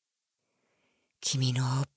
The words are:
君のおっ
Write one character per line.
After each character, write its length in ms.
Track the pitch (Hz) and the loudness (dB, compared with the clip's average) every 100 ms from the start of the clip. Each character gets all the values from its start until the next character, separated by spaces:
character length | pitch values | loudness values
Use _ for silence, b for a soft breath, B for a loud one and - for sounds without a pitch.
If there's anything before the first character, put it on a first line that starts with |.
| _ _ _ _ _ _ _ _ _ _ _ _ | _ _ _ _ _ _ _ _ _ _ _ _
君 320 | - 135 131 | -2 0 0
の 280 | 123 131 131 | 0 0 0
お 20 | |
っ 80 | 139 | -4